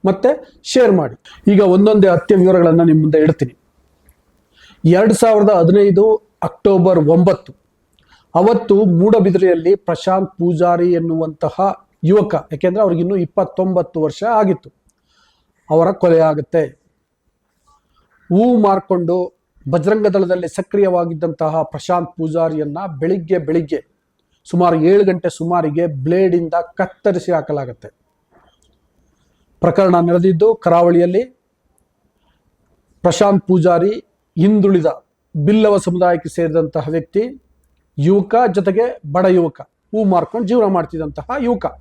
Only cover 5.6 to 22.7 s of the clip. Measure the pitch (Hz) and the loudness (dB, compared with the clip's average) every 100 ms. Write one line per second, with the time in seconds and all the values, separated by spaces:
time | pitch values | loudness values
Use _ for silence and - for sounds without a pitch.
5.6 | 165 196 202 190 220 220 _ _ - - | 4 4 4 4 2 0 _ _ -10 -2
6.6 | 202 190 180 180 147 170 175 180 - - | 0 2 2 2 2 2 2 0 -8 -20
7.6 | _ _ _ _ _ _ _ 165 202 233 | _ _ _ _ _ _ _ 0 2 0
8.6 | - 196 208 170 202 226 190 180 185 170 | 2 2 2 2 2 2 2 2 2 0
9.6 | 165 196 - 165 - 185 190 - 175 160 | 0 -2 -2 -6 -2 -2 -4 -4 -4 0
10.6 | 175 175 175 170 165 160 160 151 156 - | 0 0 0 0 -2 -4 -6 -6 -8 -4
11.6 | 196 190 _ _ 160 208 208 170 - 143 | -4 -4 _ _ 0 0 0 -4 -6 -4
12.6 | 185 190 208 165 170 196 170 - 185 - | -2 0 0 0 -2 -4 -4 -4 -4 -4
13.6 | 185 180 - 165 151 - 214 226 202 160 | -2 -2 -4 -4 -6 -4 -2 0 0 -2
14.6 | - _ _ _ _ _ _ _ _ _ | -8 _ _ _ _ _ _ _ _ _
15.6 | _ 156 180 190 180 165 160 151 143 165 | _ 0 0 0 2 2 2 -2 -4 -4
16.6 | 143 _ _ _ _ _ _ _ _ _ | -4 _ _ _ _ _ _ _ _ _
17.6 | _ _ _ _ _ _ _ 180 240 240 | _ _ _ _ _ _ _ 0 2 2
18.6 | 202 190 - 180 170 180 180 _ _ _ | 2 0 -2 -4 -2 -4 -6 _ _ _
19.6 | 139 165 165 214 208 196 180 180 175 - | -6 -2 0 0 0 0 -2 -4 -6 -10
20.6 | 185 202 190 180 170 160 170 147 156 160 | -6 -2 0 0 -4 -6 -8 -4 -4 -4
21.6 | 151 151 - 175 170 - 160 160 160 156 | -6 -10 -4 -4 -4 -8 -6 -4 -4 -4
22.6 | 147 | -8